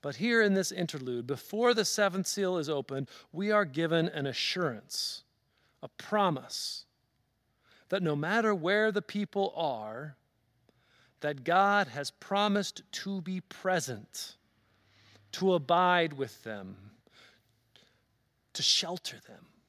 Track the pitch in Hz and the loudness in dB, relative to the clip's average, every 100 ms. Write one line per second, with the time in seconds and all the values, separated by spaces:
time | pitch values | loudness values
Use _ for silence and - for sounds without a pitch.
0 | 143 127 220 233 208 190 180 - 175 151 | -8 -2 2 4 6 4 2 -2 -4 -4
1 | 127 123 120 139 - 208 247 226 196 - | -4 -4 -4 -6 -4 2 4 4 0 2
2 | 202 185 185 - 190 180 147 147 143 139 | 2 2 -4 0 0 0 0 -2 -2 -6
3 | 139 - - 156 202 208 185 131 165 165 | -6 -10 -14 -6 2 2 2 0 2 2
4 | 160 156 139 120 - - 165 110 - - | 2 0 -4 -2 -2 0 -2 -4 -10 -6
5 | - - _ _ _ _ _ _ 135 - | -6 -8 _ _ _ _ _ _ -18 -16
6 | - 208 196 143 - - - - - _ | -4 2 2 0 -6 -10 -8 -10 -16 _
7 | _ _ _ _ _ _ _ _ _ 196 | _ _ _ _ _ _ _ _ _ -2
8 | 170 147 156 220 226 196 160 208 220 202 | 0 0 2 2 2 2 2 2 2 0
9 | - 208 202 202 196 - 160 120 107 113 | -4 -4 -4 -2 -2 -2 -4 -4 -8 -10
10 | 151 135 _ _ _ _ _ _ _ _ | -12 -16 _ _ _ _ _ _ _ _
11 | _ _ 147 143 120 175 196 202 170 143 | _ _ -4 -4 2 4 6 4 0 -4
12 | 143 _ - 196 208 202 190 - - - | -10 _ -4 0 2 2 -2 -8 -14 -10
13 | 190 196 165 185 - - 185 185 139 110 | -6 -6 -6 -8 -8 -6 0 0 -2 -10
14 | - - - - _ _ _ _ _ _ | -12 -14 -14 -16 _ _ _ _ _ _
15 | _ - _ - 190 180 135 175 180 180 | _ -20 _ -2 2 2 4 4 6 4
16 | 165 139 131 - 113 107 95 95 101 _ | 2 -2 -8 -8 -12 -10 -12 -16 -20 _
17 | _ _ - _ _ _ _ - _ _ | _ _ -20 _ _ _ _ -20 _ _
18 | _ _ _ _ _ - - - 170 180 | _ _ _ _ _ -2 2 2 0 -6
19 | - 135 - 110 - _ | -10 -14 -20 -20 -20 _